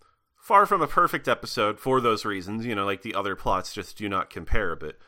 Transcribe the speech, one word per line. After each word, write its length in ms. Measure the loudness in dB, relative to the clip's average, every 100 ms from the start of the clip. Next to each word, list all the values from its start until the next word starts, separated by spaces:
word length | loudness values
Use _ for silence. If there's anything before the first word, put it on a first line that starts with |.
| _ _ _ _
far 240 | 4 6 6
from 160 | 4
a 60 | 2
perfect 400 | 2 2 2 0
episode 520 | -2 -2 -2 0 0
for 200 | 0 2
those 220 | 2 0 -2
reasons, 400 | -6 -6 -6 -4
you 100 | -2
know, 100 | -2
like, 160 | -4
the 120 | -4 -4
other 200 | -4 -4
plots 380 | -2 -2 -2
just 240 | -10 -12 -10
do 100 | -4
not 200 | -4 -4
compare, 460 | -8 0 2 2 -4
but 220 | -10 -14